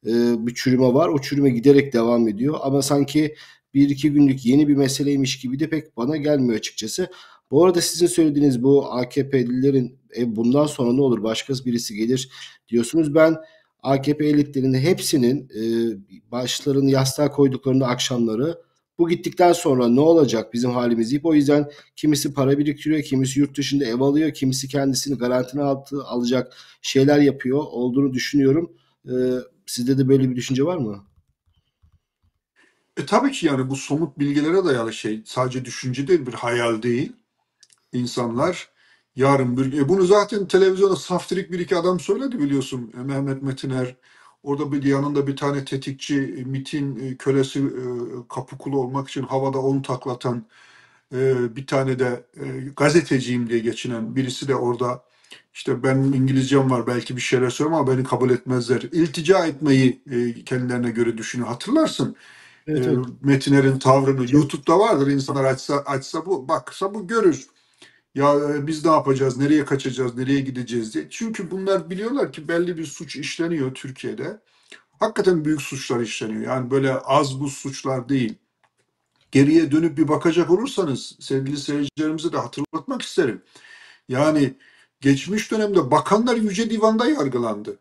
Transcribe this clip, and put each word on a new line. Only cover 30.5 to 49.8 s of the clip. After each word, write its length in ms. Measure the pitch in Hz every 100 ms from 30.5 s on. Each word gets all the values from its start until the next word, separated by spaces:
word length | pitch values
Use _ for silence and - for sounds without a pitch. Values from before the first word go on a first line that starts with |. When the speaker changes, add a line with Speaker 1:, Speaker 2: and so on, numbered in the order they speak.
| 127
Speaker 1:
var 120 | 147 180
mı? 280 | 113 101 101 _ _ _ _ _ _ _ _ _ _ _ _ _ _ _ _ _ _ -
Speaker 2:
E, 100 | 139
tabii 260 | 208 269
ki 140 | 269 165
yani 240 | 135 131
bu 60 | 135
somut 420 | - 151 165 -
bilgilere 460 | 143 143 151 185
dayalı 280 | 180 127 113
şey, 300 | 113 110 107
sadece 400 | 110 - 127 127
düşünce 440 | 127 - 131 123 139
değil, 180 | 180 123
bir 60 |
hayal 500 | 113 120 120 117 113
değil. 300 | 120 120 156 - _ _ _ _ _ _ _
İnsanlar 760 | 127 120 - 120 117 160 180 - _ _ _ _ -
yarın 400 | 135 139 127 120
bir, 220 | 135 143
e, 100 | 135
bunu 160 | 190
zaten 440 | 180 208 208 214 185
televizyonda 480 | 185 190 185 196 185
saftirik 560 | - 180 - 180 165
bir 60 | 175
iki 180 | 175 180
adam 240 | 170 180
söyledi 380 | - 208 269 247
biliyorsun. 540 | 143 139 131 131 117 120
E, 20 |
Mehmet 400 | 131 139 139 135
Metiner, 540 | 135 131 139 131 127 127 _ _ - _
orada 300 | - 143 143
bir 100 | 139
yanında 440 | 139 139 143 147 139
bir 100 | 135
tane 280 | 143 143
tetikçi, 680 | 135 135 135 131 - 143 135 -
e, 60 |
mitin, 520 | 127 135 135 156 143 117
e, 200 | 131 127
kölesi, 420 | 139 135 131 143
e, 240 | 139 120 127 123 120 123 120
kapı 300 | - 127 135
kulu 220 | - 139
olmak 280 | 123 135 135
için 140 | -
havada 360 | 131 135 135 135
on 240 | 135 135